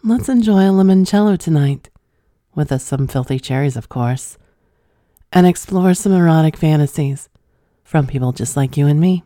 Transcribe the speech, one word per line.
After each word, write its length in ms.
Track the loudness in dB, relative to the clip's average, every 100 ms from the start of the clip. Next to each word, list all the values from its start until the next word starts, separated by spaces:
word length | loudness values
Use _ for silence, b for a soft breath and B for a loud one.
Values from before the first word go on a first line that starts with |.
Let's 260 | 0 -2 0
enjoy 360 | 0 2 4 4
a 60 |
limoncello 640 | 4 4 4 2 2 2 0
tonight, 520 | 0 0 0 -4 _ _ _ _ _ _ _ -6
with 160 | -4
us 120 | -4
some 240 | -4 -6 -4
filthy 320 | -4 -4 -6
cherries, 380 | -4 -4 -4 -6
of 120 | -10
course, 480 | -6 -4 -6 -10 -20 _ _ _ _ _ _ _ _ _
and 140 | 4 4
explore 460 | 2 -4 -2 0
some 200 | 0 0
erotic 440 | 2 4 4 2 0
fantasies 720 | 0 2 0 -2 -6 -6 -14 _ _ _ _ _
from 240 | _ -4 -2
people 240 | -4 -4
just 260 | -4 -6 -4
like 200 | -4 0
you 100 | 0
and 120 | 2
me. 240 | 0 -2